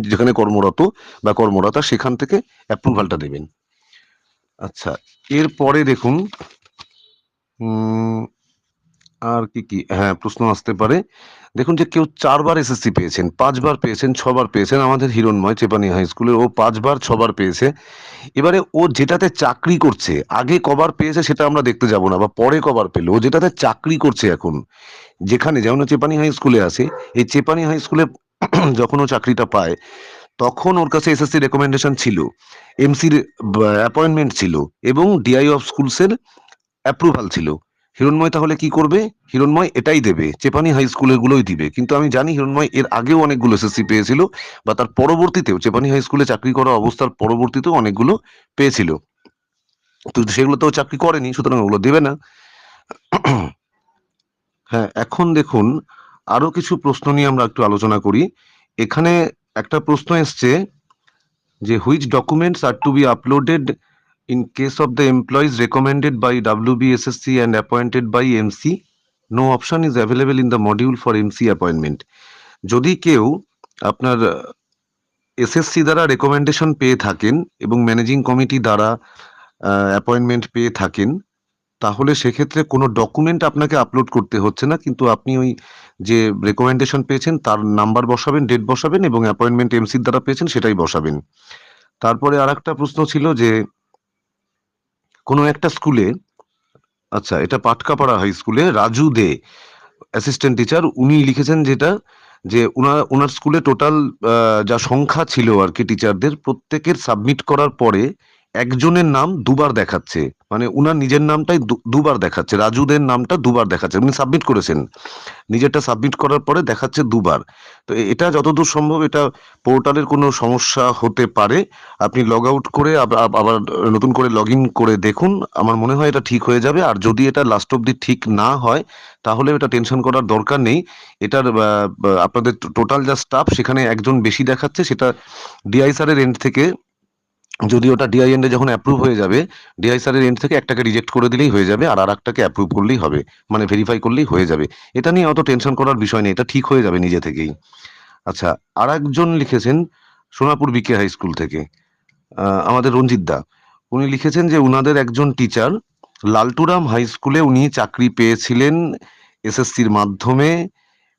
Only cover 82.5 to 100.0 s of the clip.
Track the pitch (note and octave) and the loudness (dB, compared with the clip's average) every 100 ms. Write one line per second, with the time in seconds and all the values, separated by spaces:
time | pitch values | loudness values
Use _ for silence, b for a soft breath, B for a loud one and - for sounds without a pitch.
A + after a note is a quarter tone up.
82.5 | D#3 D#3 C3+ C3+ G#2+ A2 - D#3 E3+ D#3 | -4 -2 0 0 0 -2 0 -2 0 -2
83.5 | D3 D3+ D3+ A#2 C3 B2 B2+ G2+ A2 G#2 | 0 0 0 0 0 -2 -2 -2 -2 -2
84.5 | - C3+ D#3+ D3 B2+ B2+ G#2+ - C3 B2+ | -2 -2 -2 -4 -2 0 0 -2 -2 -2
85.5 | - B B B B G2 A2+ A2 G2+ G2+ | -4 B B B B 0 2 2 0 -2
86.5 | G#2 B2 B2+ C3 C#3 - C3+ E3 D#3+ - | 0 2 2 0 -2 -2 -4 -2 -2 -2
87.5 | G#2+ G#2+ G#2 G#2+ A2+ A#2+ A#2+ - D3 B2 | -2 0 0 2 0 0 0 0 0 2
88.5 | B2 G#2+ B2+ D#3 F#3 F3+ A#2 A2+ - A#2+ | 0 0 -2 0 0 0 0 0 0 0
89.5 | A#2+ B2 A#2+ A2 B2+ B2 B2+ C3+ C3+ E3+ | 2 2 0 0 -2 0 -2 -2 -4 -2
90.5 | B2+ A2+ G2 E2 E2+ D#2 D2 - B B | -2 0 0 -2 -2 -4 -6 -8 B B
91.5 | B B B B _ A2+ A2+ C#3+ C#3+ C3+ | B B B B _ -2 0 0 2 2
92.5 | C#3+ E3 C#3 D3 D3+ D3+ D#3 D#3 C3 A#2 | -2 -4 -6 -4 -2 -2 0 0 2 2
93.5 | A2 G#2 _ _ _ _ _ _ _ _ | 2 -2 _ _ _ _ _ _ _ _
94.5 | _ _ _ _ _ _ _ - C#3+ D3 | _ _ _ _ _ _ _ -2 2 2
95.5 | D3 E3+ - D3+ B2 G2 F3+ _ _ _ | 0 -2 -4 0 2 2 -2 _ _ _
96.5 | _ _ _ _ _ - G#2 - F2 D2+ | _ _ _ _ _ -10 -8 -4 -4 -2
97.5 | C3 A2+ A#2 - D3 C3+ G#2+ G2+ F#2 - | -2 0 -2 -2 0 0 0 0 -4 -4
98.5 | A2+ F3 G#2+ A2 A#2 D3+ A2+ F#2+ C#2 b | 0 2 2 0 2 0 2 0 -2 b
99.5 | b b b b b | b b b b b